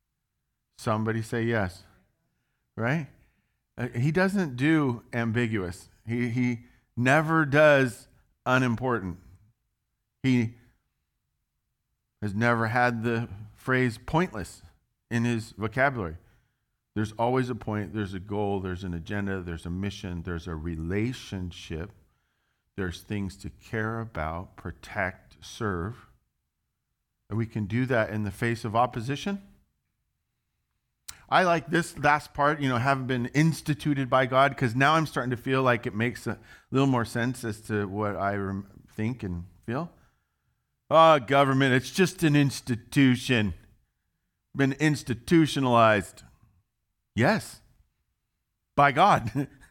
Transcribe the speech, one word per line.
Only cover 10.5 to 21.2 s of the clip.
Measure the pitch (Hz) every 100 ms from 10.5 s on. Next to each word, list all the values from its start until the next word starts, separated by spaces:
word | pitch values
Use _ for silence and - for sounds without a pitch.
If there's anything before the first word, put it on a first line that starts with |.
| - _ _ _ _ _ _ _ _ _ _ _ _ _ _ _ -
has | 104
never | 98 117 117 113
had | 123 123 117
the | 117 117 117 98 107
phrase | - - 127 127 107
pointless | - 160 180 110 - - - _ _ _ -
in | 117
his | 117 117 110
vocabulary. | - 107 123 139 123 87 80 _ _ _ _ _ _ _
There's | 104 107 -
always | 117 131 127
a |
point, | 113 - 104 95
there's | 107 98
a | 95
goal, | 101 101 101 101
there's | 92 90
an | 95
agenda, | 85 80 104 98 95
there's | 87 82 87
a |
mission, | 90 101 104 95 87
there's | 85 85 87
a |
relationship, | 80 82 80 80 101 117 131